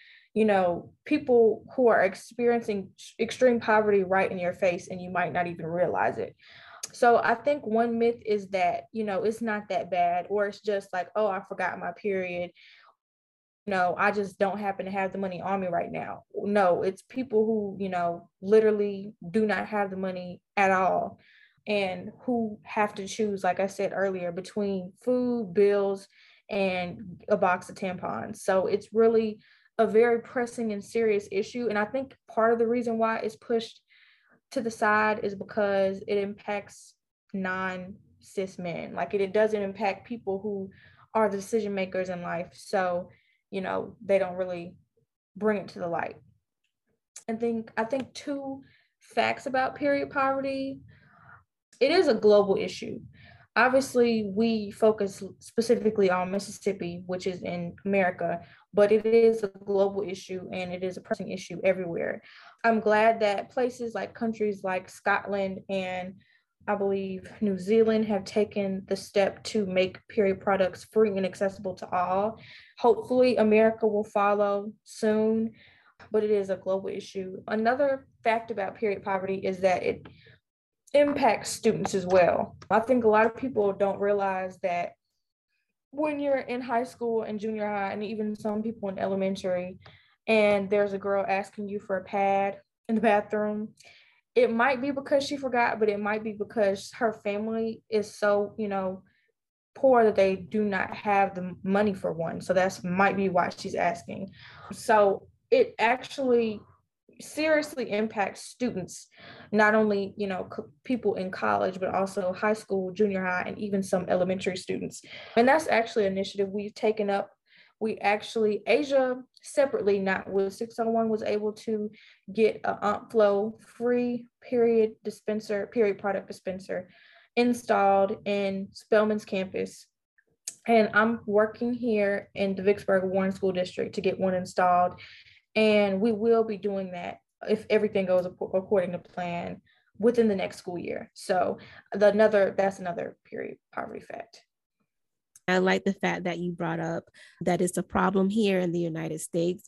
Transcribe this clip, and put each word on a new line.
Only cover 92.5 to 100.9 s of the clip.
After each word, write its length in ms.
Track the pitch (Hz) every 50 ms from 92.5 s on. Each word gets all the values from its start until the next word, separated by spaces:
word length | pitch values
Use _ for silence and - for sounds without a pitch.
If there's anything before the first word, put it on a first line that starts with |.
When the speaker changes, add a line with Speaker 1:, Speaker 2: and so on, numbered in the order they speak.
| 196 - _ _ _ _ _
Speaker 1:
in 60 | - 226
the 80 | 220
bathroom, 680 | 214 220 208 208 208 - 214 214 214 208 214 214 214 - - _ - - _ _ _ _ _ _ _ _ _
it 160 | 240 247 220 226
might 260 | 226 240 277 269 240
be 100 | 262 285
because 340 | 269 269 269 - 302 277 277
she 100 | - 294
forgot, 440 | 277 277 254 247 240 240 - - 208
but 100 | 220 208
it 100 | 202 202
might 240 | 208 202 214 214 220
be 100 | 220 202
because 580 | 208 202 202 - 233 202 196 190 196 - - -
her 180 | - 247 220
family 720 | 220 220 - 208 202 208 220 220 226 226 226 226 226 - _ _
is 240 | 220 208 202 - -
so, 380 | - 214 208 202 202 208 202 -
you 100 | - 214
know, 360 | 202 196 196 190 185 190 190 - _ _ _ _ _ _ _ _ _ _ _ _ _ _
poor 280 | - - 269 254 233 226
that 100 | 214 202
they 200 | 196 196 190 190
do 280 | 190 180 - - 214 208
not 320 | 208 196 185 - -